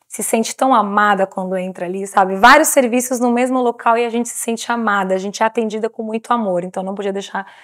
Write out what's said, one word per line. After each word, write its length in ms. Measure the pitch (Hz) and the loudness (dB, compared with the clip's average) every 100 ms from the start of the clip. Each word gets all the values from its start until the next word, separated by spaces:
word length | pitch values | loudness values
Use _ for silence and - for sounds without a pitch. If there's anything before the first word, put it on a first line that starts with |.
| _ | _
se 140 | - | -10
sente 340 | 208 226 220 - | -2 -2 -2 0
tão 200 | 269 254 | 2 2
amada 500 | 202 202 208 196 190 | 2 2 2 2 0
quando 320 | 190 185 185 | -4 -6 -6
entra 300 | 185 185 175 | -6 -8 -8
ali, 180 | 190 196 | -6 -2
sabe? 300 | - 190 190 | 2 2 4
Vários 320 | 226 294 311 | 6 6 6
serviços 520 | - 247 247 247 254 | 4 2 2 -2 0
no 120 | 240 | 0
mesmo 280 | 240 254 254 | 2 2 0
local 380 | 240 240 240 233 | 0 0 0 2
e 80 | 240 | 0
a 40 | |
gente 200 | 226 240 | -2 -4
se 80 | - | -6
sente 340 | - 226 - | -6 -6 -4
amada, 440 | 233 220 202 190 190 | -2 0 0 0 -2
a 20 | |
gente 240 | 196 196 | -2 -2
é 40 | 220 | -2
atendida 440 | 220 220 214 220 | 0 -4 -4 -6
com 140 | - | -6
muito 280 | 220 226 220 | -8 -6 -4
amor. 320 | 240 214 175 | -2 0 -2
Então, 200 | 180 190 | -4 -6
não 100 | 190 | -8
podia 180 | 202 202 | -6 -6
deixar 400 | 196 196 196 190 - | -6 -6 -8 -10 -16